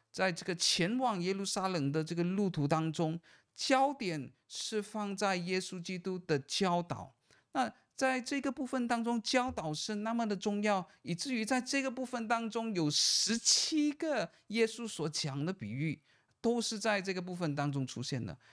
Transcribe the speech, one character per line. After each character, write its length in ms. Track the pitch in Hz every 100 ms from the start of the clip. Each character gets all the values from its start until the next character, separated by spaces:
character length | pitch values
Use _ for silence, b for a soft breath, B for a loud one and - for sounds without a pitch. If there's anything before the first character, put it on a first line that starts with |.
| b
在 200 | - 185
这 140 | 170 -
个 80 |
前 440 | 175 - - 175 247
往 220 | 254 196
耶 120 | 175
路 120 | 196 196
撒 240 | - 190
冷 220 | 180 139
的 120 | 151
这 100 | 160
个 100 | 170
路 260 | 175 190 196
途 180 | 165 143
当 240 | 160 160
中， 280 | 156 160 165 b b b -
焦 380 | - 269 269
点 380 | 277 190 156 127 - -
是 340 | - - 214
放 340 | 202 214 202 196
在 220 | 202 185
耶 220 | 175 185
稣 220 | 180 185
基 160 | 170 185
督 220 | 190 185
的 180 | - 151
教 440 | - - 190 175
导。 320 | 175 - - _ b b b
那 200 | 285 240 b b -
在 240 | 262 254
这 180 | 233 277
个 100 | 277
部 140 | 262 254
分 220 | 262 240
当 160 | 233
中， 160 | 226 240
教 280 | - 254 254
导 240 | 247 160
是 220 | 151 - 208
那 180 | 220
么 140 | 233 226
的 80 | 196
重 260 | 214 202
要， 260 | 214 196 175 B
以 120 | - 170
至 180 | 277
于 100 | 247 220
在 140 | 254
这 220 | 247 277
个 80 | 262
部 160 | 254 254
分 220 | 247 220
当 220 | 233 226
中 260 | 233 226 190
有 160 | 151
十 460 | 147 - - - 233
七 540 | - - - 311 294
个 360 | 285 320 262 165 b -
耶 200 | 214 226
稣 200 | 226 233
所 200 | - 160
讲 340 | - 156 139 156
的 60 |
比 180 | 190 101
喻， 280 | 123 160 - b b b _
都 200 | 233 240
是 160 | 226 220
在 240 | 220 202
这 120 | 185
个 80 | 185
部 120 | 180
分 220 | 175 165 143
当 160 | 143
中 160 | 139 131
出 160 | -
现 200 | 120 131
的。 140 | 110 - b